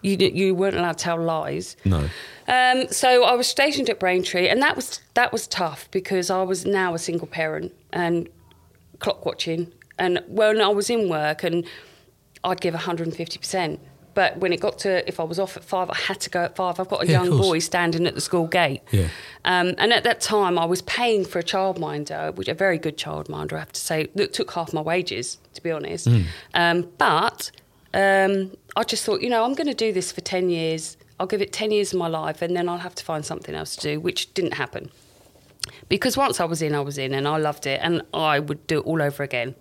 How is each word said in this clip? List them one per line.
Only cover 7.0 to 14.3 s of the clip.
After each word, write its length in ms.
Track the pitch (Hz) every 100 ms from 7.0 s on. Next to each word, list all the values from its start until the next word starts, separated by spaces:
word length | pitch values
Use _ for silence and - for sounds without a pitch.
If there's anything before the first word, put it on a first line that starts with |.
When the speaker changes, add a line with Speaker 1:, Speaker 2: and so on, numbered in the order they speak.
| 165 165 165
Speaker 1:
parent 440 | - 156 156 - - _
and 340 | 175 170 170 170 - - - _ _ _ -
clock 260 | 214 -
watching. 460 | - - - 165 170 - - -
And 240 | 180 175 -
when 320 | 202 214 220
I 80 | 202
was 200 | 208 208
in 180 | 240 196
work, 340 | 156 151 156
and 220 | 180 170 170 - - - _ _ _ -
I'd 180 | 185 180
give 120 | 180
a 40 | 165
hundred 260 | 180 170 165
and 80 |
fifty 220 | 160 165 -
percent. 420 | - 190 165 - - - -
But 220 | - 185